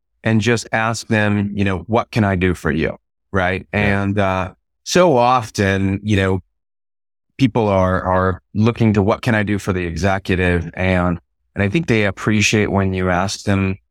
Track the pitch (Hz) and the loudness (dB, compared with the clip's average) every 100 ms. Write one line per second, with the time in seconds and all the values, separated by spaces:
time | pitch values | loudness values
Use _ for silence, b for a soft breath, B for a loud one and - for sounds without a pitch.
0 | _ _ 113 110 113 117 - 113 113 113 | _ _ 0 2 2 0 -2 -4 -2 -4
1 | - 107 104 104 101 101 98 92 82 113 | -2 0 2 0 -2 -2 -2 -2 -2 -2
2 | - 120 101 92 90 85 80 78 76 - | 0 0 0 2 0 0 -2 0 -2 -6
3 | _ _ _ 95 90 92 - 101 104 101 | _ _ _ -2 -2 -2 -4 -2 0 0
4 | 101 101 95 92 92 - _ _ - 180 | -2 -2 0 -2 -6 -12 _ _ -2 2
5 | 180 123 120 127 107 - 98 95 98 98 | 4 4 4 2 -2 -2 0 0 0 -2
6 | 104 101 95 95 - _ _ _ _ _ | 0 0 2 -2 -6 _ _ _ _ _
7 | _ _ _ - 127 120 107 95 92 92 | _ _ _ -2 0 2 2 2 2 0
8 | 92 92 92 90 _ 104 113 117 113 104 | 0 0 0 -2 _ 0 0 2 2 2
9 | 98 - 131 107 104 101 - 92 87 82 | 2 0 0 0 0 -2 -2 -4 -4 -2
10 | 98 98 - 90 90 87 82 - 92 92 | -2 -2 -2 0 2 0 -2 -4 0 0
11 | 90 87 - _ _ - 101 165 156 113 | 0 -4 -8 _ _ -4 -2 -2 0 0
12 | 101 - - 107 104 110 101 98 95 92 | 0 -2 -2 0 2 2 2 0 0 0
13 | 92 90 98 - 104 98 95 95 _ | 0 0 -2 -4 -2 0 -2 -4 _